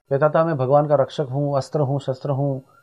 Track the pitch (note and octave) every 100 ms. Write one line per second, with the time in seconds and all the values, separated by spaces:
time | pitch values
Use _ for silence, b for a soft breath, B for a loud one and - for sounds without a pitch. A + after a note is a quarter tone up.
0 | - C#3 D3+ E3 E3 D3+ B2+ D3 D3+ C#3+
1 | C3 - C#3 C3+ C#3+ C#3 - D#3 C3 C#3
2 | - C3 C#3+ C3+ C#3+ C3 - _